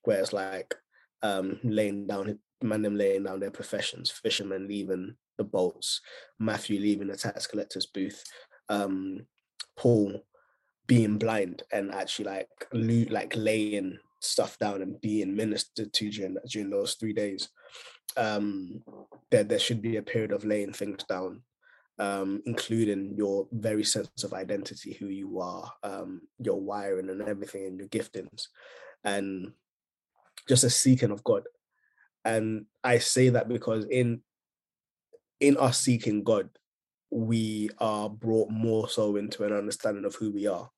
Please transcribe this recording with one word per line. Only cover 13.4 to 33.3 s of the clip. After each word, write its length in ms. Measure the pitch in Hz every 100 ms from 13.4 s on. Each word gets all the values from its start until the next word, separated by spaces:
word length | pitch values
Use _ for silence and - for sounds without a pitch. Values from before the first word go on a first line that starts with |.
| 107 110 107 104 92 - _ _
stuff 380 | - - - -
down 240 | 107 98
and 180 | 95 -
being 360 | 107 107 95 101
ministered 560 | 110 101 - - 104
to 180 | - 104
during, 260 | 104 95 92 123
during 220 | 151 147
those 240 | 101 -
three 180 | - 110
days. 360 | 107 104 95 - _ - - - - - -
Um, 680 | 110 104 104 98 90 - - - - - _
there, 140 | 113
there 140 | 104 110
should 240 | - 117
be 140 | 113 113
a 60 |
period 300 | 104 117 107
of 120 | 101
laying 280 | 107 104 101
things 320 | - 104 98
down, 380 | - 92 92 101 _ _ _ _ _ -
um, 440 | 101 101 98 101 -
including 680 | 113 - 113 107 98 98
your 320 | 101 101 98 95
very 320 | 117 110 107
sense 400 | 104 107 - -
of 80 | 98
identity, 600 | 95 95 101 101 101 104
who 140 | - 101
you 300 | 95 98 92
are, 320 | 90 90 - -
um, 400 | 101 98 92 92 - _
your 200 | 110 95
wiring 520 | 98 104 98 92 95
and 100 | 95
everything, 440 | 104 101 98 98 95
and 120 | 92
your 100 | 98
giftings, 580 | - - 101 - 110 - - - - - -
and 480 | 101 101 98 95 95 - _ _ _ _ _ _ _ - -
just 160 | 123
a 60 | 123
seeking 400 | - 131 127 110
of 120 | 101
God. 180 | - 101 - _ _ _ _ _ _ _
And 400 | 113 113 110 110 107 _
I 160 | 127 120
say 300 | - -
that 200 | 127